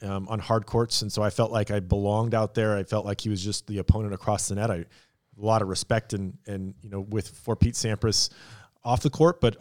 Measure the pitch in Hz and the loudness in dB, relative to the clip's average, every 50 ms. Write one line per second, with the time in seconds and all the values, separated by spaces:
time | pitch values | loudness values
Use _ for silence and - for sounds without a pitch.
0 | 110 98 98 98 98 95 110 107 98 - 113 110 98 - - 117 120 117 - - | -8 -6 -4 -4 -4 -4 -6 -6 0 0 0 0 0 0 0 0 0 0 0 -2
1 | 110 104 - 107 107 104 - - 117 107 113 110 104 - 104 104 92 90 104 101 | -2 -2 -2 0 0 0 2 2 0 2 2 0 0 0 -2 -4 0 0 0 2
2 | 98 101 104 110 113 117 113 113 110 101 - 117 110 107 104 101 95 - 107 107 | 2 2 2 2 0 2 2 2 0 0 0 0 0 2 2 0 -2 -2 -2 -2
3 | 95 101 101 - - 107 104 92 92 104 101 - - - 104 101 90 - - 110 | -2 -2 -4 -4 -2 -4 -4 -2 -4 -4 -6 -6 -6 -6 -6 -6 0 0 0 0
4 | 110 104 98 90 - - 104 95 - - 101 101 107 113 98 85 85 - _ - | 0 -4 -6 -4 0 0 0 0 0 -2 -2 -2 0 0 0 -2 -4 -10 _ -20
5 | _ _ _ _ _ _ _ - 104 110 110 110 104 95 92 - - - 117 110 | _ _ _ _ _ _ _ -6 0 2 2 4 2 0 -2 -4 -2 0 -2 -2
6 | - - 107 98 98 92 - - _ - 101 95 95 95 - - - 104 98 98 | -2 -2 -6 -6 -6 -6 -8 -12 _ -10 -8 -8 -8 -8 -10 -14 -16 -12 -10 -10
7 | 95 104 107 110 - - - - - - 110 - - 120 120 - - 113 107 - | -8 -4 -4 -4 -4 -6 -10 -14 -4 -4 2 4 4 2 2 0 -2 -2 -2 0
8 | - 110 98 - - - - - - - - - - - _ _ - 117 123 - | 0 0 2 2 0 0 -4 -12 -20 -20 -20 -20 -20 -20 _ _ -2 0 0 2
9 | - 147 - - 156 170 175 - - 117 104 - | 2 0 4 6 6 6 6 6 2 2 2 4